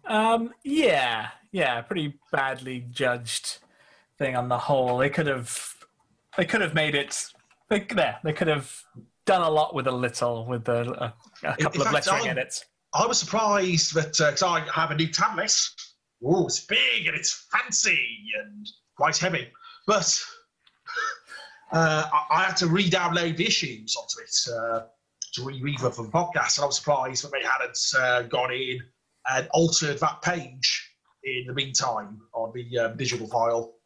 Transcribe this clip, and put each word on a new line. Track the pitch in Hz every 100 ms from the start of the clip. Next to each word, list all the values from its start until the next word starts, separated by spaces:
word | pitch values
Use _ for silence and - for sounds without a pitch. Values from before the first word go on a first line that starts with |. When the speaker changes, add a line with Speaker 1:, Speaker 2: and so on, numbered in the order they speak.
Speaker 1:
Um, | - 214 226 226 233 -
yeah, | 277 302 262 147 123 113 120 - _
yeah, | 190 139 120
pretty | 120 185 147 - _
badly | 143 135 127 127 127 123
judged | 123 131 123 117 - - - _ _ _ _ _ _
thing | 135 127
on | 123
the | 123
whole. | - 139 123 123
They | 139
could | 156 151
have, | 131 120 - - - - _ _ _ _ -
they |
could | 175 226
have | 175
made | 160 151
it. | 143 143 - - - _ _ _
They, | 208
there, | 202 202 139 -
they | 156
could | 151 165
have | 147 135 - - - - _
done | - 185
a | 165
lot | 156 156
with | 139 131
a |
little, | 123 123 - 120 113 117
with | 123 113
a, | 120 120 - 120 - - -
a, | -
a | -
Speaker 2:
In, |
Speaker 1:
couple | 151 -
Speaker 2:
in | 139
Speaker 1:
of |
Speaker 2:
fact, | 147 -
Speaker 1:
lettering | 139 131
Speaker 2:
I, |
Speaker 1:
edits. | 127 123 - - _ _
Speaker 2:
I | 147 233
was | 247
surprised | 165 214 214 202 185 165 -
that, | 156 151 -
uh, | 151
'cause | 143
I | 185 165 156
have | 165 160
a |
new | 151 160
tablet. | - 214 - - - - - - _ _ _
Ooh, | 123 180 120
it's | -
big | - 226 269 226 165
and | 151
it's | - - -
fancy | 214 - - 202 160 120 110 104 107
and | 104 104 104 - _ -
quite | 151 151
heavy, | 180 160 120 - - - -
but, | 208 165 - - - _ _ _ _ - - - - - - - - -
uh, | 160 160 156 156
I, | 147 -
I | 156
had | 190 185
to | 175
re-download | 180 185 185 170 175 170 165
the | 196
issues | - 147 110 107 -
onto | - 120
it, | - - 123
uh, | 113 113 113 113 _ _ _ -
to | -
reread | 127 135 139 135
them | 127
for | -
the | 113
podcast, | 160 175 160 - -
and |
I | 143
was | -
surprised | - 139 131 131
that | -
they | 135
hadn't, | - 131 123 - - 131
uh, | 127 123 117
gone | 123 127
in | 127 127 127 123 _ _ _ 127
and | 131 127
altered | 160 165 - 151 139
that | 156 -
page | - 175 127 131 - - - _ _ _
in | - 127 127
the |
meantime | 127 135 123 131 110 101 107 _
on | 117 113
the, | 123 120 123
um, | 113 113
digital | 131 120 110
file. | 117 117 117 117 -